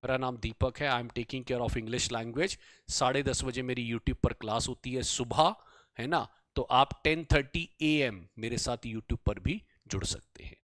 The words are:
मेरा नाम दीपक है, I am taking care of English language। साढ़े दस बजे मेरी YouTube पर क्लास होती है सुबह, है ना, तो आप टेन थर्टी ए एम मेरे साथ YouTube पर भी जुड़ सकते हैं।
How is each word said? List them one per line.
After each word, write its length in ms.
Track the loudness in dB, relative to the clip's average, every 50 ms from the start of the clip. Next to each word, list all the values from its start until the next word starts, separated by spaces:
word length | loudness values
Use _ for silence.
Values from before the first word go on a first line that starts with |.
| 0
मेरा 120 | 0 0
नाम 200 | 0 0 -2 -4
दीपक 420 | -4 -6 -6 -2 _ 0 0 0 -2
है, 120 | 0 0
I 160 | 0 0 -2
am 80 | -4 -6
taking 360 | -6 -6 -6 -6 -10 -4 -2
care 180 | -2 0 0 0
of 80 | -2
English 360 | -2 -4 -2 -2 -2 -2 -2 -2
language। 440 | -4 -6 -4 -2 -2 -2 -2 -2 -8 -14 -20 -20 -20 _ -6
साढ़े 340 | 0 2 2 4 4 4 2
दस 220 | 2 0 0 -2
बजे 180 | -4 -4 -4 -2
मेरी 300 | -2 -2 -2 -2 -2 -4
YouTube 280 | -2 _ -2 0 2 2
पर 100 | 0 0
क्लास 360 | -2 -4 -2 0 0 0 -2
होती 240 | -6 -8 -8 -6 -4
है 100 | -4 -2
सुबह, 540 | -2 -2 -2 -2 -2 4 4 4 4 4 -2 -14 -20 -20 -20 _ _ _ -8
है 80 | -4
ना, 220 | 0 0 0 -2 -4 _ _ _ _ _
तो 60 | -4 -2
आप 380 | 4 6 6 6 6 2 -2 _
टेन 220 | 2 2 2 2 4 4
थर्टी 380 | 4 4 2 _ -6 -6 -6 _ _ 2
ए 160 | 2 4 4
एम 280 | 2 0 -2 -6 -14 -16 _ -8
मेरे 200 | -6 -4 -4 -2
साथ 200 | -2 -2 -4 -4
YouTube 440 | -4 -6 -6 -6 -4 _ -4 0 _
पर 120 | -2 -2 0
भी 240 | 0 -2 -2 -2 -6 _ _ _ _ -6
जुड़ 160 | -4 -4 -2
सकते 400 | -4 -6 -6 -10 _ _ -16 -16
हैं। 120 | -16 -16 _ _